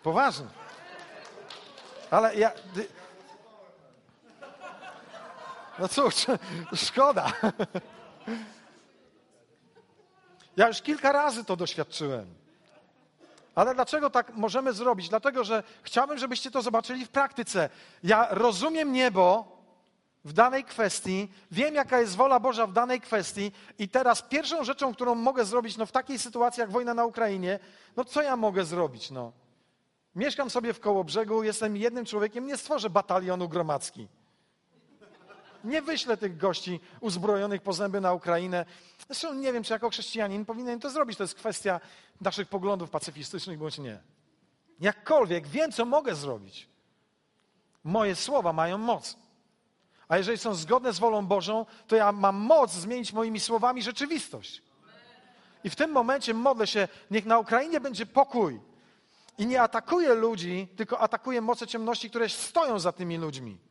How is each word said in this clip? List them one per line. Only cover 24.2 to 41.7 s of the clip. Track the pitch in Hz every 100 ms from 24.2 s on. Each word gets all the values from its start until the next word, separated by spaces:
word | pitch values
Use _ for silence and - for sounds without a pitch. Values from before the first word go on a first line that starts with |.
pierwszą | - 285 294 320
rzeczą, | 240 277 269
którą | 202 247
mogę | 233 233 262
zrobić, | 208 240 233 208
no, | 220
w |
takiej | 262 262 254
sytuacji | 240 233 240 240
jak | 220
wojna | 226 240
na | 233
Ukrainie, | 233 233 220 196 180 196 - - - -
no, |
co | 247 294
ja | 294 254
mogę | 220 190
zrobić, | 165 170 156 120 -
no? | 131 117 _ _ _ _ _ _ _ _
Mieszkam | 175 269 - 262
sobie | 247 233
w | -
Kołobrzegu, | 208 196 165 180 220 220
jestem | 214 208 214 202
jednym | 233 247
człowiekiem, | 226 214 214 240 269
nie | 277
stworzę | - 294 202
batalionu | 175 - 180 180 180 175
gromadzki. | 165 160 143 - - 104 _ _ _ _ _ _ _ _ _ - - - - - -
Nie | 214 311
wyślę | 285 311 254 214
tych | 202 165
gości | 190 165 - 175 - -
uzbrojonych | 226 175 202 202 202 196
po | 196
zęby | 175 202 196
na | 185
Ukrainę. | 180 175 170 185 180 170 - - _ -
Zresztą | 277 330
nie | 269 269
wiem, | 240
czy | 208
jako | 220 226
chrześcijanin | 226 - 226 202 202
powinienem | 208 226 247 233
to | 285
zrobić. | 277 262 202
To |
jest | 190
kwestia | - 220 - 196